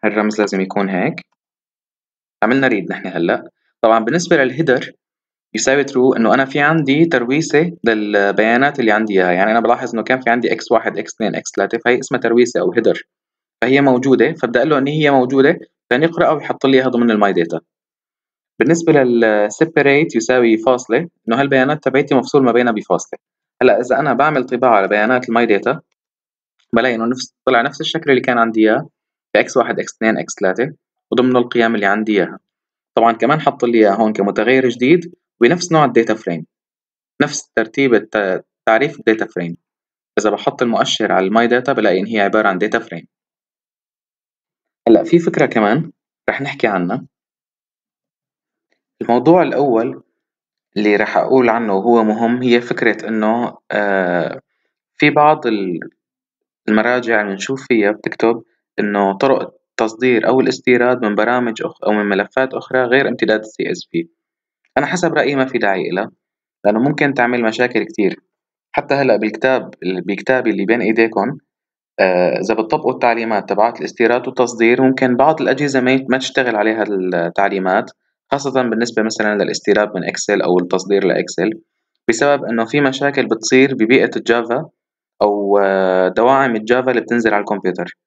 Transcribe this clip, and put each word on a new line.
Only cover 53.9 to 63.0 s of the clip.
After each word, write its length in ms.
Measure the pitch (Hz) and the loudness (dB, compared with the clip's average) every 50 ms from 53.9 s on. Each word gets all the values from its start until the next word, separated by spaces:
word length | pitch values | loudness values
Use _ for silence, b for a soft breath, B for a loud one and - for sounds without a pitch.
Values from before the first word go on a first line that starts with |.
| 98 95 92 90 87 87 82 - - 139 _ _ _ _ _ _ _ _ _ _ _ | 0 0 0 0 0 -2 -2 -4 -6 -10 _ _ _ _ _ _ _ _ _ _ _
في 160 | _ - 147 | _ 0 2
بعض 360 | 143 147 147 151 156 156 156 | 4 4 4 4 4 2 0
ال-، 340 | 120 110 104 98 95 90 80 - - _ _ _ _ _ _ _ _ _ _ _ _ _ _ _ - | -2 -2 -2 -2 -4 -6 -8 -10 -14 _ _ _ _ _ _ _ _ _ _ _ _ _ _ _ 0
المراجع 540 | 107 110 110 120 123 127 117 113 117 107 104 | 0 2 2 2 0 -2 -2 0 0 0 0
اللي 120 | 101 98 | -2 -6
نشوف 320 | 95 - - 135 135 - - | -8 -6 -8 -8 -8 -2 0
فيها 240 | 123 113 104 101 110 | 0 2 2 2 0
بتكتب 500 | - - - - - - 113 117 117 - _ _ _ _ _ _ - | -2 -6 -8 -6 0 0 0 0 0 -6 _ _ _ _ _ _ -6
إنه 380 | 104 104 101 101 101 98 98 | -4 -2 0 0 0 0 0
طرق 380 | 98 - 135 131 - - - _ _ _ _ | 0 2 2 2 0 -2 -8 _ _ _ _
التصدير 580 | _ - 117 110 110 113 123 127 123 113 - - | _ -4 -4 -4 -2 -2 0 2 2 2 2 2
أو 120 | 123 131 | 2 2
الاستيراد 640 | 131 - 127 - - - 123 120 120 123 127 120 117 | 2 0 -2 -2 0 0 2 2 4 2 0 0 -2
من 100 | 107 104 | -2 0
برامج 480 | 101 107 113 123 123 123 117 110 110 - | 0 0 0 0 0 -2 -2 -4 -6 -8
أخ-، 220 | - - _ - | -10 -10 _ -2
أو 60 | 104 104 | -2 0
من 140 | 104 104 | 0 0
ملفات 480 | 101 101 95 104 98 _ 131 131 131 - | 0 0 -2 -2 -2 _ -2 -2 -2 -4
أخرى 300 | - - - - 127 127 | -10 -10 -4 -2 -2 0
غير 240 | 117 123 135 | 2 2 2